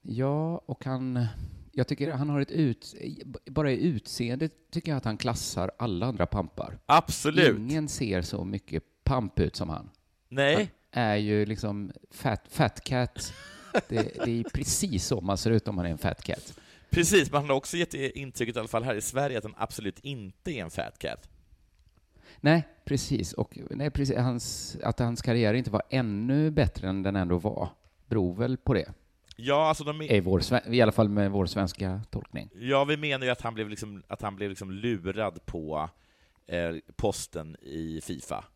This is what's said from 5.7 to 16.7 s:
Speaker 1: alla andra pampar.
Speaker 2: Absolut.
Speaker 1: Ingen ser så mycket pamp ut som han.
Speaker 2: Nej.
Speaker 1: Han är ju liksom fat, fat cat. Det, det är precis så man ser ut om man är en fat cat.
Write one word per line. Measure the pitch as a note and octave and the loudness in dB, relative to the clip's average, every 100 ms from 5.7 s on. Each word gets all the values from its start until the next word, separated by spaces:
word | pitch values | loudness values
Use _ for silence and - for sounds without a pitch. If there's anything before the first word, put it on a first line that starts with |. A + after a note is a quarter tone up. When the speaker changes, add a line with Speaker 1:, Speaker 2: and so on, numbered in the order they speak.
| - | -4
Speaker 1:
alla | A#2+ F2+ A#2 | -4 -2 -2
andra | G#2+ F2 | 0 0
pampar. | G#2 E2+ - - - - | 0 -4 -6 -10 -10 6
Speaker 2:
Absolut. | D3+ - - D3 D#3+ E3 G2+ | 6 6 -2 2 6 6 6
Speaker 1:
Ingen | A2+ D#3 D3+ | 0 -2 -2
ser | - A#2+ F#2+ | -2 0 0
så | F2 F#2+ F#2 | -2 -4 -4
mycket | G2 - D#2+ - _ | -6 -4 -6 -6 _
pamp | - C3 G#2 - | 0 0 0 2
ut | E2 - | 0 0
som | E2+ | -4
han. | D#2+ - _ _ _ _ | -6 -8 _ _ _ _
Speaker 2:
Nej. | B2+ C#3 F3 G#3 - _ | 2 4 4 0 -6 _
Speaker 1:
Han | - | 0
är | A2+ G#2 | 2 2
ju | G#2 G#2 G#2 | 4 2 2
liksom | G#2+ G#2+ G2+ G2+ - - | 0 -2 -4 -8 -12 -20
fat, | - C#3 G#2+ - | -4 -2 -2 -6
fat | - C#3 - | 2 2 2
cat. | - B2+ B2 - - - - - - B3 - | -2 0 0 -4 -10 -12 -18 -20 -2 -2 0
Det, | A2+ - - - | -2 -2 -2 -2
det | A#2 | -2
är | A2+ | -2
precis | - - - G3+ G2+ - | -4 -2 0 0 0 0
så | A2+ | -2
man | F2+ G2 | 0 0
ser | A#2 | 4
ut | A2+ - | 4 2
om | G2 | -4
man | F2 | -2
är | |
en | D#2+ | -2
fat | - - | -2 -4
cat. | - - - - - | -6 -8 -8 -20 -20